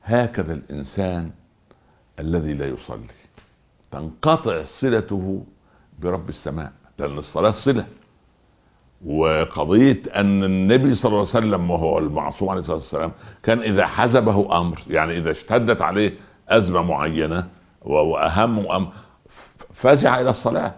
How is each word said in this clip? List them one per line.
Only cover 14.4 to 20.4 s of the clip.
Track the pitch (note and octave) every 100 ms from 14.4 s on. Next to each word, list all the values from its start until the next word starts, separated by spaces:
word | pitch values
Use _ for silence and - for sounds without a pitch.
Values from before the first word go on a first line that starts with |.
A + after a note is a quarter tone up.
| G#2 E2+
أمر، | F2 E2 -
يعني | D#2+ D#2+ E2+
إذا | D#2+
اشتدت | D#2 - A#2 A2+ A2+
عليه | D#2 F#2+ G#2 F2+ - _ -
أزمة | A2 F2+ F2+
معينة | E2+ D2 D#2 D#2+ D#2 E2+ F2+ - _ _
و-، | -
وأهم | D2 D#2 D2 D#2+ E2 A#2 A2 F#2+
أمر، | F#2+ F2+ - - _ _ - - _ -
فزع | - B2+ C#3+ C3 B2+
إلى | B2+
الصلاة | A#2+